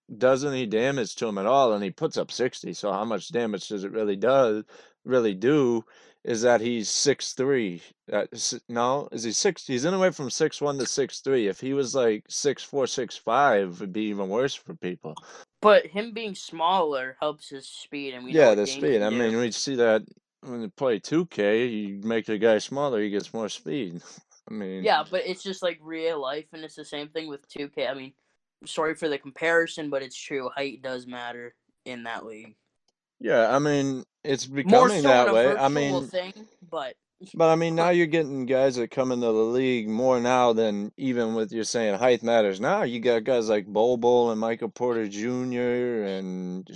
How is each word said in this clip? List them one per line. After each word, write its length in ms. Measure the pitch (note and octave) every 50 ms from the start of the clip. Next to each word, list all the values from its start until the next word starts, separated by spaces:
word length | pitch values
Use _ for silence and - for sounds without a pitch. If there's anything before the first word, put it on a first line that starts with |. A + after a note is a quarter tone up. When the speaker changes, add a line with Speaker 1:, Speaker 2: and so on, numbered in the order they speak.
| _ - A#2 G#2+
Speaker 1:
does 260 | B2 B2+ C3+ C3 C#3
any 220 | D3 C#3 C3 B2+
damage 480 | G#2+ G2+ A2 A#2+ C3+ C#3 C#3 A2+ F#2 -
to 100 | - B2+
him 120 | A2+ G#2 G2
at 80 | G2
all, 280 | G#2+ B2+ C#3 C3+ A#2+ G#2+
and 100 | G2+ G2+
he 60 | F#2+
puts 260 | E2+ - D#3 D#3+ -
up 160 | A2 F2 - -
sixty, 400 | - A#2 - - - - - F2
so 180 | - - G#2
how 140 | F#2+ G2 G#2+
much 240 | A#2 A2 G2 D#2+ -
damage 400 | - A#2+ A#2+ A2+ G#2 F#2+ - -
does 160 | G#2+ G2+ F#2+
it 80 | G2 -
really 240 | A2 A2 G#2 G2+
does, 480 | G2 G2+ A#2 C3+ C#3 C3 A2+ G#2+ G#2+ G#2+ _ - - - _ _ _ -
really 300 | B2 B2+ B2+ A#2 A2 G2
do, 500 | F#2 G2+ B2+ D3+ D3+ C3+ A#2+ A#2+ A2+ A2 _ _ _ _ _ _ _ -
is 180 | - B2 A2 A2+
that 180 | B2 A#2+ A2
he's 280 | A2 A#2+ A#2+ A#2 G#2 -
six 460 | - - - C#3+ B2+ - - - -
three. 480 | - B2+ C3+ C#3+ B2+ A2+ F#2+ F2 E2+ - - _ _ _ - G#2+
Uh, 140 | G#2 G2 - -
s-, 260 | A2+ - - C3 A2+ _ -
no, 400 | A#2+ A#2 A#2+ B2 C3+ C#3+ - - -
is 100 | A#2 A2+
he 80 | A#2
six? 340 | G#2 - - G3+ F3 - -
He's 200 | - C3+ B2 B2+
anywhere 240 | E3+ F#3+ F#3+ F#3 F#3
from 200 | D#3+ - D3 B2
six 300 | - - D#3+ D3+ - -
one 180 | D3 C#3+ C#3+ C#3
to 80 | A#2+
six 340 | G#2+ - - C3+ - - -
three. 260 | - C3+ C3+ B2+ A2
If 140 | G2 F#2 -
he 120 | - C3 C#3
was, 220 | C#3 C#3 A#2 A#2
like, 300 | C3+ B2 A2+ G#2+ G#2+ - -
six 360 | - - - D3 B2+ - -
four, 240 | - - C#3 C3 A#2
six 280 | - - B2 G2+ -
five, 600 | - - - A2+ C3 C#3+ C#3 A#2 G2+ G2 F#2 F2
it'd 160 | F2+ A2 G2 F2+
be 140 | G#2+ G#2+
even 220 | G#2+ G#2 G2+ G2 F#2
worse 280 | G2 A2+ C3 C#3 -
for 180 | - _ - F2
people. 400 | - - F2+ F2+ - - - - - - - - - - _ _ - -
Speaker 2:
But 240 | G#3+ G3+ F#3+ -
him 260 | - E3 G3 A3 A#3 G#3+
being 220 | A3+ A3+ G#3+ F#3+
smaller 840 | - - - E3+ E3 D#3+ E3+ F#3 G3 E3+ D3+ C#3+ C3 B2+ C3 C3 -
helps 280 | - D3+ D3 D3+ - -
his 200 | C#3+ C3+ C3+ -
speed, 460 | - - - - - C#3+ C#3+ C#3 B2+
and 100 | B2 B2
we 80 | B2+ C#3
know 60 | D#3+
Speaker 1:
Yeah, 100 | D3 A#2
Speaker 2:
what 80 | G#2+
Speaker 1:
the 100 | G2+ G#2
Speaker 2:
Dame 100 | G2 - C#3
Speaker 1:
speed. 160 | C#3+ D3+ C3+
Speaker 2:
can 80 | G#2+ G#2
Speaker 1:
I 80 | G#2+
Speaker 2:
do. 60 | A2 A#2+
Speaker 1:
mean, 180 | A#2+ A2+ A2
we 160 | A#2 B2 A#2 G#2
see 240 | - - C#3+ C3+
that 260 | B2 A#2+ A2+ A2 G#2+ G#2 - - _ _ _ _ _
when 220 | - C3+ B2 A#2+ A2+
you 60 | G2+
play 280 | - - C#3+ C3 A#2 G2
two 280 | - - D3 D#3+ F#3
K, 400 | E3+ - - G2+ G2+ G#2+ A2+ B2
you 340 | B2 A2+ G#2+ G#2+ G2+ G2 G2+ G2
make 240 | A2+ A2+ A2+ G#2
the 120 | - A2 G2+
guy 200 | G#2 A#2 A2 G#2+
smaller, 420 | - - C3 C#3 D3 C#3+ B2+ G#2+
he 100 | G#2+ G#2
gets 220 | G2 G2+ F#2 - -
more 160 | A2+ A2 G2
speed. 540 | - - - - D#2 D3 A#2 F2 E2+ F2 - - - - _
<laughs> 260 | _ _ _ _ -
I 20 | G#2+
mean 300 | G#2+ G2+ F#2+ F#2+ F#2+ -
Speaker 2:
Yeah, 220 | G#3+ F#3 D3+ D#3 -
but 120 | E3 F#3 C#3
it's 160 | E3 F#3 F#3 -
just 200 | G3 F#3 - F#3
like 160 | F3 E3+ D#3+
real 400 | D3+ D#3 D#3+ D#3+ D#3+ E3 E3 D3
life, 260 | C#3 C3 C#3+ D3+ D#3 _ -
and 120 | D#3+ D#3
it's 100 | D3+ -
the 100 | - D3+
same 240 | - - D3 D3 D3+
thing 200 | - D#3+ D#3+ D#3
with 200 | C#3+ C3+ _ _
two 200 | - - C#3+ C#3+
K. 180 | - - C3+
I 80 | B2 C3+
mean, 180 | C#3 C3 C3+ _ _ _ _ _ _ _ _ _ _ -
sorry 280 | - - - D#3 D#3 D#3
for 140 | D3 E3+ D#3
the 100 | C#3+ C#3+
comparison, 720 | - C#3 B2+ - D#3+ D#3+ E3 E3 E3 D#3+ - - D#3 D3
but 120 | C#3 C3+ C3+
it's 140 | C3 -
true. 340 | - - - D3 C3+ B2+ B2+ -
Height 280 | C#3 C#3 C#3 A#2+ - C3
does 240 | C3 B2+ B2+ B2
matter 480 | B2 B2 B2 B2 A#2+ A#2+ A#2+ A#2+ A#2+ - _ _ _ _ _ -
in 180 | C3 B2+ A#2+ A#2
that 220 | A#2 A2+ G2+ -
league. 300 | A2+ A2 A2 A2+ A2+ G#2+ _ _ _ _ _ _ _ _ _ _ _ _ -
Speaker 1:
Yeah, 340 | A#2 A2 F#2+ B2 A2+ A2 B2
I 40 | C#3
mean, 460 | D3 D3+ D3 C#3+ C#3 C#3 C3+ B2+ - _ _ _ -
it's 240 | D#3 C#3 B2 -
Speaker 2:
More 80 | B2+ C3+
Speaker 1:
becoming 460 | C#3 C#3 F3+ G#3 B3 B3+ A#3+ G#3 F3 C#3+
Speaker 2:
so 60 | C#3
Speaker 1:
that 200 | B2+ B2 B2 A2
Speaker 2:
in 0 |
a 60 | G2+
Speaker 1:
way. 220 | A2+ A#2+ C3+ C#3
I 120 | B2+ C3+ C#3
Speaker 2:
virtual 20 |
Speaker 1:
mean, 380 | C#3+ D3 C#3+ C#3+ C3+ C3+ C3+ A#2
Speaker 2:
thing, 240 | - F3+ F3+ F#3 G3 - G#3+ - _ _ - E3
but 260 | E3 D#3+ C#3 B2+ A2 _ _ _ _ _ F#3 F#3+ -
Speaker 1:
but, 160 | - E3 D#3+
I 60 | D#3+
mean, 200 | D#3+ E3 E3 E3
now 140 | E3 E3 F3
you're 180 | F3+ F3 F3
getting 380 | D#3+ D3+ E3 D#3+ C3+ C#3+ C3+ B2+
guys 320 | A#2+ C3 C3 C3+ C#3 B2+
that 140 | B2 A#2 A2
come 220 | - - C3 B2+ B2+
into 140 | A#2+ A#2+
the 60 | A#2 A2
league 560 | A2 A2 A2+ A#2+ B2+ C3 C3 B2+ A#2+ G#2+ G#2+
more 320 | A2 A2 B2+ C3 B2+ B2
now 320 | A#2 B2 B2+ B2+ B2 A#2+ A#2
than 400 | A2 A2+ G#2+ G#2 G2+ G2+ G#2+ - -
even 360 | C#3 C3 B2 A#2+ A#2 A2 A2
with, 180 | A2+ A2 G2 A2+
you're 120 | A2+ G#2+
saying 340 | - - A#2+ A2+ G#2+ G2 F#2+
height 240 | A#2+ B2+ B2 A2 A2+
matters. 380 | A#2 A#2 A#2 G#2+ G2+ F#2+ F#2
Now 220 | A2 C#3+ F#3+ G#3 G3+
you 180 | B2+ A#2+ A#2+
got 240 | A2+ B2 A#2+ A2+ A2
guys 240 | C3+ C3 A#2+ A2+ G#2+
like 180 | A2 G#2 F#2+
Bol 300 | G#2 G2+ G#2 A2+ B2 B2+
Bol 340 | A#2+ A#2 A#2+ B2 B2 A#2+ A#2
and 80 | A2+ G#2+
Michael 300 | A2 A2+ A#2 A2 A#2 G#2+
Porter 400 | - - B2 B2 A#2+ A2+ A2 G2+
Junior 960 | G2+ G#2 G#2+ A#2+ B2 B2+ B2+ B2+ B2 A#2+ B2 B2 A#2+ B2 B2 B2 A#2+ A2+ G#2
and 640 | G2 F#2+ F#2+ F#2+ F#2 F#2 F#2 F#2 F2+ F2+ F#2 F#2 - -